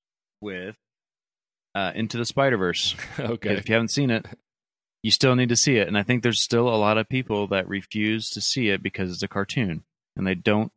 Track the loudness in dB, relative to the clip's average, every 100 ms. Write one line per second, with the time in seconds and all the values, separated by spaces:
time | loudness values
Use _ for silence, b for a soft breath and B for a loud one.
0 | _ _ _ _ -12 -10 -12 -14 _ _
1 | _ _ _ _ _ _ _ -4 -4 -2
2 | -4 -4 -4 0 2 2 0 0 -4 -6
3 | -10 -8 -6 -4 -2 -2 0 0 2 0
4 | 0 0 -4 -18 _ _ _ _ _ _
5 | 0 4 6 4 4 2 4 4 4 2
6 | 2 2 2 0 2 2 4 4 4 2
7 | 0 -4 -2 -2 0 -2 -2 -6 -6 -2
8 | -2 -2 -4 -6 -4 0 0 0 -2 -4
9 | -6 -6 -6 -4 -4 -2 -2 -4 -10 _
10 | _ -6 -4 -2 2 2 0